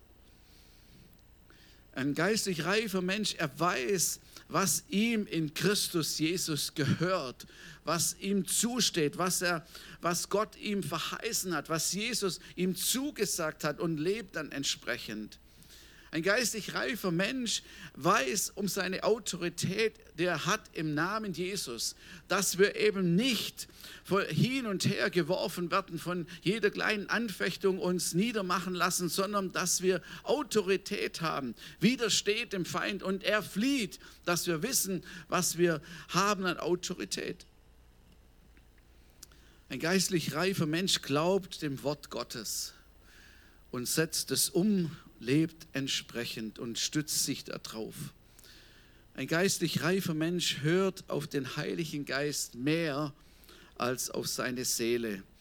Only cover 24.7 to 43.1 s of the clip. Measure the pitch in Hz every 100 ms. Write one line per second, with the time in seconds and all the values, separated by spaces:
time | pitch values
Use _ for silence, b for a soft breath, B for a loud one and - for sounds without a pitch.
24.7 | 190 - 143 208 180 151 185 110 180 170
25.7 | 185 - 165 170 180 156 175 - 220 202
26.7 | - 190 214 - 202 233 185 196 - 196
27.7 | 190 180 180 - 170 233 214 185 185 185
28.7 | 180 175 175 175 190 196 208 185 160 175
29.7 | - 185 180 B B - 262 254 214 185
30.7 | 190 - 202 - - 160 156 127 - B
31.7 | B 202 254 220 - 202 220 240 190 165
32.7 | 185 196 196 190 196 - 214 139 185 262
33.7 | 277 196 - B B - 175 175 165 214
34.7 | 247 190 185 B B B 175 165 160 175
35.7 | 151 B 170 B 180 202 196 185 160 160
36.7 | 175 - 180 104 - - - - - -
37.7 | - - - - - - - - - -
38.7 | - - - - - - B B B B
39.7 | 131 160 190 - 180 - 143 185 196 156
40.7 | 165 185 - - 143 170 190 185 - 151
41.7 | 131 127 147 - 113 120 123 101 - -
42.7 | - - - B